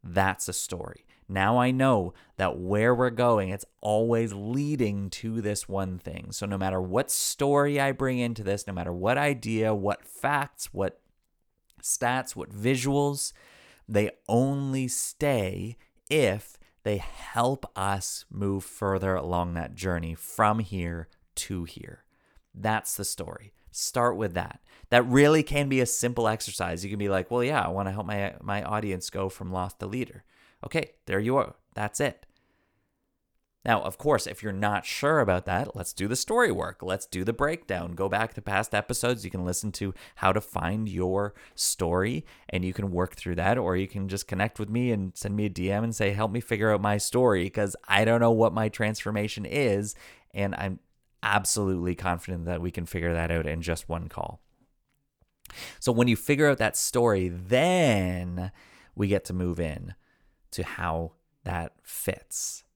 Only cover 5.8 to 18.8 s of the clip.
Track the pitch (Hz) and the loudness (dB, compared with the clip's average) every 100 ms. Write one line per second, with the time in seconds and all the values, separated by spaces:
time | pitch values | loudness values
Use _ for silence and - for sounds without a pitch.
5.8 | 95 90 - - - - 101 98 95 95 | -4 -6 -10 -12 -10 -8 -4 -2 0 0
6.8 | 92 98 147 - - - 139 143 143 143 | 0 0 0 0 -2 0 2 4 4 2
7.8 | 139 135 135 127 120 110 101 101 - 92 | 0 0 0 0 -2 -2 -2 -2 -4 -6
8.8 | 82 90 95 131 147 131 110 110 110 107 | -4 -2 0 2 2 0 -2 0 2 2
9.8 | 98 101 - - 135 143 139 _ - - | 0 -2 -6 -6 0 0 -2 _ -12 -4
10.8 | 95 - _ _ _ _ _ _ _ _ | -4 -4 _ _ _ _ _ _ _ _
11.8 | - - 120 127 131 - - 101 113 131 | -6 -2 0 0 -4 -10 -10 -2 0 2
12.8 | 127 139 143 143 - - - - - - | 2 2 2 0 -6 -8 -20 -20 -20 -20
13.8 | - 104 104 - - - 135 139 139 135 | -2 0 0 -2 0 2 2 0 -2 -2
14.8 | 127 - - - 147 127 95 92 98 120 | -2 -2 -6 -2 0 2 0 -2 -8 -10
15.8 | _ _ - 151 120 101 - - - _ | _ _ -2 4 4 2 -6 -20 -20 _
16.8 | - 104 - - - 113 120 135 - - | -2 -2 -4 -12 -8 0 0 0 -6 -4
17.8 | 98 98 - - - 104 101 98 - - | -2 -2 -4 -10 -12 -4 -2 -2 -4 -4